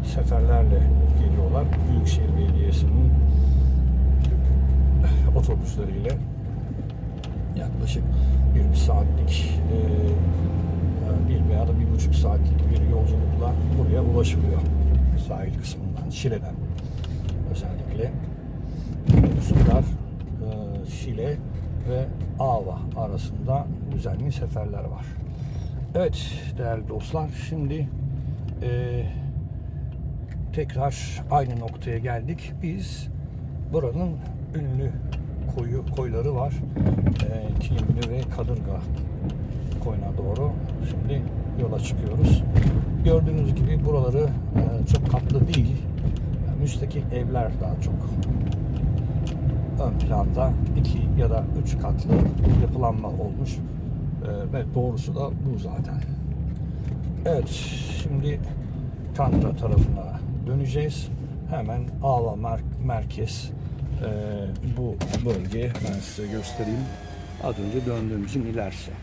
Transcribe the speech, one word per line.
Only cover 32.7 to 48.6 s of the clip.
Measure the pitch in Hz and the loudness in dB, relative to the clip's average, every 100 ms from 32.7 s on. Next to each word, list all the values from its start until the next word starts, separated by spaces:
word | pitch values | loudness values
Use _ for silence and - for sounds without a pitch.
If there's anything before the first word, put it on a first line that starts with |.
| 190 190 - - - - - - - - | -6 -8 -8 -8 -8 -10 -10 -10 -8 -4
buranın | - 127 135 180 151 - - - 156 | -2 -2 -2 -4 -4 -8 -10 -8 -6
ünlü | 143 131 135 - - - - - - - | -4 -2 -2 -4 -6 -6 -6 -6 -6 -4
koyu, | 120 127 - 135 | -4 -4 -4 -4
koyları | 123 113 131 131 | -4 -2 -2 -2
var. | - - - - - - - - | -2 -4 -4 0 0 2 2 2
E, | - - - - | -2 -2 -2 -2
Kilimli | - - - - 113 | 0 0 0 0 0
ve | 123 127 - | -2 -4 -4
Kadırga | 117 120 - - - - - - - - - - - - | -4 -4 -4 -6 -4 -6 -4 -4 -4 -4 -6 -6 -4 -4
koyuna | 143 - - - | -4 -4 -4 -4
doğru | - 131 143 - - - - | -2 0 -2 -2 -6 -6 -4
şimdi | - - - - - - - | -4 -2 -2 -2 -4 -4 -2
yola | 117 107 | -2 -2
çıkıyoruz. | - - - - - - - - - - - - 156 | -4 -4 -2 2 4 4 6 4 4 2 0 2 4
Gördüğünüz | 165 156 156 143 135 | 6 4 2 2 2
gibi | 139 139 139 | 2 2 2
buraları, | 147 127 131 147 - - - | 2 2 2 0 0 0 0
e, | - - - | 2 0 2
çok | - - | 4 4
katlı | - - 139 - | 0 2 4 4
değil. | 151 - - - - - - - - - - | 4 2 2 -2 -2 -2 -2 -2 -2 -2 0
Müstakil | 143 - 135 151 135 | 0 0 -4 -2 -2
evler | 123 120 123 113 - | -2 -2 0 -2 -2
daha | - - | -2 -2
çok | - - - - - - - - | -2 -2 -2 -2 -2 -2 0 -2